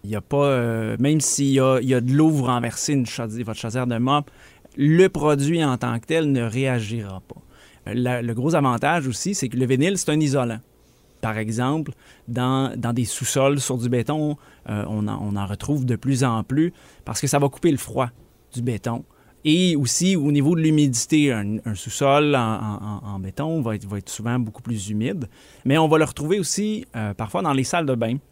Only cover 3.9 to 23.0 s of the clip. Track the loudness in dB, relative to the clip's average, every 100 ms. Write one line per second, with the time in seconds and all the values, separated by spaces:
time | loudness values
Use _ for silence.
3.9 | 0 2 0 -2 -16 -20 -20 -16 0 4
4.9 | 6 6 4 2 4 2 2 2 0 -2
5.9 | -4 0 0 2 2 0 -2 0 -2 -2
6.9 | -6 -8 -12 -14 -20 -20 -20 -20 -16 -6
7.9 | -2 0 -2 -2 -2 2 2 2 2 0
8.9 | 0 -2 -4 -4 -4 -4 -2 2 2 2
9.9 | 0 0 0 2 0 -2 -6 -14 _ _
10.9 | _ _ _ -6 -4 -4 -2 -2 -2 -4
11.9 | -12 -20 -20 -8 -2 0 0 -2 -4 -2
12.9 | -2 -2 -4 -2 2 2 2 -2 -2 0
13.9 | 0 0 -2 -2 -4 -12 -20 -8 -6 -4
14.9 | -4 -4 -4 -4 -4 -4 -6 -4 -2 -2
15.9 | -2 -2 0 0 -2 -2 0 0 -4 -20
16.9 | -18 -10 -6 0 2 0 2 0 0 -4
17.9 | -4 -4 -6 -20 _ _ -6 -4 -4 -4
18.9 | -6 -10 _ _ _ 2 4 4 2 0
19.9 | 0 2 2 2 2 2 2 4 4 4
20.9 | 0 2 2 4 0 -2 -4 -6 -8 -8
21.9 | 0 2 4 4 2 0 -2 -4 -6 -8
22.9 | -8